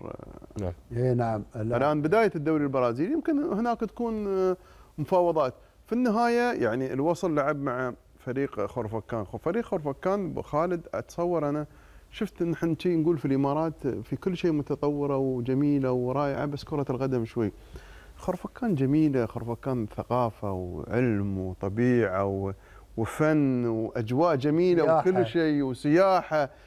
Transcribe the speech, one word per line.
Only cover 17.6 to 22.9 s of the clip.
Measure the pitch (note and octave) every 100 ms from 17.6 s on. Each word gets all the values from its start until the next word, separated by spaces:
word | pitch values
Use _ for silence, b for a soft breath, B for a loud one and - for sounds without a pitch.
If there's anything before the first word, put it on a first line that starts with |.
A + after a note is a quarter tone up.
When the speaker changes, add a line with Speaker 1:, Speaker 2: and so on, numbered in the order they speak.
| B B B B B -
Speaker 3:
خورفكان | - F3+ - - A#3 D3+
جميله، | C3+ D3+ D#3 C3 A2+
خورفكان | - A2+ A#2 C3+ B2+ G#2 -
ثقافه | - B2 A#2 - G#2
وعلم | F#2 F2+ D#2+ - A2+ B2+ G#2 G2+ F#2+
وطبيعه | F#2 F2+ G2 G#2 B2 B2 G2+ F#2 G2
و-، | G2 G2 F#2+ b b b